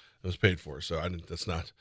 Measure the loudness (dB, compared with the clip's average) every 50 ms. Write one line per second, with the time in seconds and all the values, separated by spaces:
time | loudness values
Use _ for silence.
0 | -20 -20 -16 _ -4 -4 2 6 6 6 6 4 -2 -8 -8 -8 -4 -2 0 0
1 | 0 -2 -2 -4 -6 -8 -8 -6 -4 -2 -2 -2 -4 -6 -12 _